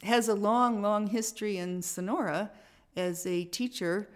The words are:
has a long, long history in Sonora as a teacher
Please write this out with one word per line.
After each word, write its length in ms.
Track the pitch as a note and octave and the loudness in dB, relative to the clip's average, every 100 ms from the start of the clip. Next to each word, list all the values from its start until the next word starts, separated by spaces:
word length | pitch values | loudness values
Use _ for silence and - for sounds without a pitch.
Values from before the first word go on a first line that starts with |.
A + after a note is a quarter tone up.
has 240 | F#3 A#3+ A3+ | 2 4 4
a 60 | |
long, 480 | G#3 G3+ A#3 B3 A3 | 2 4 4 4 4
long 240 | G3+ G#3 G#3 | 2 2 2
history 500 | A3+ A3 - G#3+ F#3+ | -2 -2 -4 -4 -2
in 240 | F3+ F3+ | -2 -4
Sonora 680 | F3 - F#3 C#4 G#3+ D#3 G#3 - - - _ - | -6 -6 -2 -2 0 -2 -4 -8 -20 -20 _ -4
as 300 | F3+ E3+ F#3 | -2 -2 -2
a 160 | F3 F3 | -2 -2
teacher 640 | - B3 - F3 F3+ G#3 | -4 -4 -2 -2 -2 -4